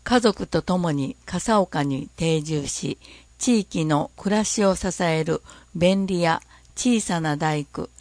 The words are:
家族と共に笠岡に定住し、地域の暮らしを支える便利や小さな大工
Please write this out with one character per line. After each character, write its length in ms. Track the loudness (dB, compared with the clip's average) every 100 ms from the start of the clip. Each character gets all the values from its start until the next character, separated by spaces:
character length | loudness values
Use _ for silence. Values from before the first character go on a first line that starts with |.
家 160 | 0 2
族 260 | 4 0 -2
と 140 | -2
共 300 | 0 0 0
に 240 | 0 -2 -8 -10
笠 360 | -6 0 2
岡 220 | 2 0
に 260 | -2 -4 -6 -4
定 240 | 0 0
住 260 | 0 -4 -4
し、 300 | -6 -6 -8 -14 -20 -20 -4
地 240 | 0 2
域 240 | 0 -2 0
の 260 | 0 0 -6
暮 180 | -2 0
ら 80 |
し 220 | 0 2 2
を 100 | 2
支 120 | -2 -2
え 200 | 0 0
る 180 | 0 -4 -6 -20 _
便 320 | 0 2 2 0
利 160 | 0
や 200 | 0 0 -6 -20 -16 -4
小 260 | 0 2
さ 200 | 0 -2
な 160 | 0 0
大 280 | 0 -2 -4
工 240 | -10 -12 _